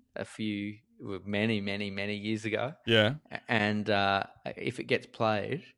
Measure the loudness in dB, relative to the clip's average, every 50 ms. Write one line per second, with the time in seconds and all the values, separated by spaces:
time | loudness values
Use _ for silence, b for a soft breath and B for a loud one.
0 | -10 _ -10 -10 -10 -8 -6 -6 -4 -4 -2 -4 -4 -6 -8 -12 _ _ _ -14
1 | -12 -10 -10 -8 -6 -2 0 0 2 2 2 0 -2 -2 -4 -4 -4 -6 -4 -4
2 | -4 -4 -4 -4 -2 -2 -2 -2 -2 -2 0 0 -2 -2 -6 -4 2 4 6 8
3 | 6 6 4 -2 -8 -10 -10 -8 -2 0 2 2 4 2 2 0 0 2 2 4
4 | 4 4 4 2 0 -4 -10 -12 -10 -10 -8 -6 -6 -6 -4 -4 -2 0 0 0
5 | -2 -4 -4 0 2 2 2 0 -2 -4 -6 -6 -8 -12 -20